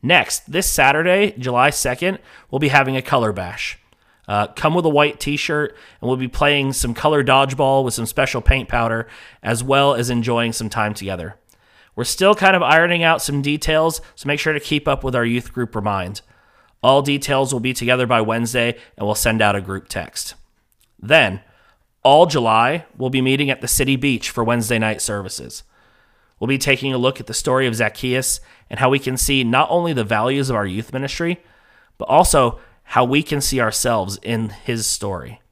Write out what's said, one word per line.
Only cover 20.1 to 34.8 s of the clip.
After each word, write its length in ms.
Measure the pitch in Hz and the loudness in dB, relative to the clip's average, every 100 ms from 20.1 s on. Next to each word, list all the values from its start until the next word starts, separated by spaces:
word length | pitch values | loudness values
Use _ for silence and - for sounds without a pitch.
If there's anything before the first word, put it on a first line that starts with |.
| - - - - _ _ _ _ _ | -12 -14 -14 -20 _ _ _ _ _
Then, 420 | 101 156 117 98 _ _ _ _ _ _ | 2 4 4 -2 _ _ _ _ _ _
all 240 | 135 147 175 | 4 6 6
July, 580 | 147 117 110 120 160 - - | 4 2 4 2 0 -8 -8
we'll 140 | 127 | -4
be 120 | 135 | 0
meeting 260 | 127 135 143 | 2 2 0
at 120 | 135 | -2
the 80 | 120 | -2
City 260 | - 135 | -2 0
Beach 360 | 135 139 120 - | 0 0 -2 -4
for 120 | - | -4
Wednesday 380 | 113 120 110 117 | 0 0 0 -2
night 220 | 110 107 | -2 -4
services. 600 | - 104 92 - 62 - - _ _ _ _ _ _ _ | -6 -6 -8 -12 -14 -16 -20 _ _ _ _ _ _ _
We'll 80 | 117 | -2
be 100 | 135 | -2
taking 340 | 143 131 135 | 0 0 0
a 60 | 131 | 0
look 220 | 123 135 | -2 -2
at 80 | - | -8
the 40 | |
story 360 | 110 - 131 131 | -6 -2 0 0
of 80 | 110 | 0
Zacchaeus 640 | 110 - 127 127 131 - - _ _ | -2 -2 -4 -2 -2 -6 -8 _ _
and 120 | - | 0
how 100 | 127 | 2
we 80 | 139 | 2
can 180 | 135 131 | -2 -4
see 280 | - 139 | 0 0
not 260 | 120 127 151 | 2 2 2
only 220 | 175 170 | 0 0
the 100 | 143 | -2
values 480 | 107 110 117 139 131 | 0 0 0 0 -2
of 60 | 117 | -2
our 100 | 101 | -2
youth 260 | 92 113 | -4 -6
ministry, 480 | 131 135 - 170 175 _ _ _ _ _ _ | -8 -8 -6 -4 -6 _ _ _ _ _ _
but 120 | - | 2
also 500 | 147 170 151 120 - - _ | 4 4 4 2 0 -18 _
how 200 | _ - | _ 0
we 180 | 123 139 | 2 2
can 180 | 151 147 | 0 -4
see 200 | 139 131 | -2 0
ourselves 580 | 113 107 127 113 95 98 | 0 0 0 0 -2 -8
in 280 | - 113 110 | -6 -4 -4
his 360 | 98 - 117 | -8 -6 -4